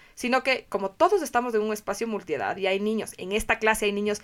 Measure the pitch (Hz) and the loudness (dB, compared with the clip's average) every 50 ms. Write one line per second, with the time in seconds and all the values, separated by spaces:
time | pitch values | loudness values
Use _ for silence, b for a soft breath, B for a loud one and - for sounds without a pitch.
0 | b b b b - 240 254 262 254 269 262 - - - - 196 196 190 - - | b b b b -2 2 2 2 2 2 0 0 0 -4 -4 -4 -4 -4 0 4
1 | 320 370 415 381 302 240 - 240 247 247 220 214 214 214 214 214 - - 202 - | 4 4 4 4 0 0 0 0 0 0 0 0 0 0 -2 -4 -4 -6 -6 -4
2 | 226 226 214 196 185 - 151 127 101 98 - 196 190 185 190 196 208 214 220 214 | -4 -4 -4 -4 -4 -4 -4 -2 0 -2 -2 -2 0 0 0 0 0 0 -2 -2
3 | - - - - 185 185 196 - - - 226 220 214 220 220 214 214 208 202 202 | -4 -6 -8 -10 -6 -4 -2 -2 0 0 0 2 4 2 2 2 2 0 0 0
4 | 208 208 208 - | -2 -2 -2 -4